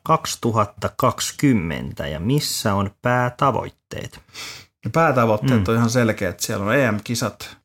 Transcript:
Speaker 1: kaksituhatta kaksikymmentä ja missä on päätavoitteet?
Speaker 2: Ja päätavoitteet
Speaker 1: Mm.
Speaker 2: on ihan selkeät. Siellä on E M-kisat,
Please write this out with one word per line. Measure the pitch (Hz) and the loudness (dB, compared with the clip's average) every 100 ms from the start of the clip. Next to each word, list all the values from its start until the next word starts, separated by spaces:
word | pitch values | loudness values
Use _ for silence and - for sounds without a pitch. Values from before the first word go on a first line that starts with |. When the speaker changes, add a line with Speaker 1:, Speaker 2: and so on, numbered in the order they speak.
Speaker 1:
kaksituhatta | - 160 - - 120 110 101 - - - | 0 0 0 -4 0 0 0 -2 -6 0
kaksikymmentä | 127 - - - 143 113 85 67 65 - 73 | 0 0 -6 0 2 2 0 -4 -6 -8 -8
ja | 78 | -4
missä | 95 143 - - 113 | -2 0 -2 -2 0
on | 98 98 - | 0 -2 -2
päätavoitteet? | 127 123 123 - 139 113 - - _ - - - - - - - - _ | 0 0 0 0 0 0 -4 -12 _ -12 -12 -14 -20 -16 -16 -16 -20 _
Speaker 2:
Ja | - | -4
päätavoitteet | 160 165 131 117 107 135 120 | 2 2 4 2 2 2 2
Speaker 1:
Mm. | 92 | 2
Speaker 2:
on | |
ihan | 113 117 | 2 2
selkeät. | 123 113 104 92 87 | 2 2 0 -4 -4
Siellä | - 104 98 | -6 -4 0
on | |
E | 131 127 | 2 2
M-kisat, | 104 - 117 107 - - - | 0 -4 -4 -4 -6 -14 -14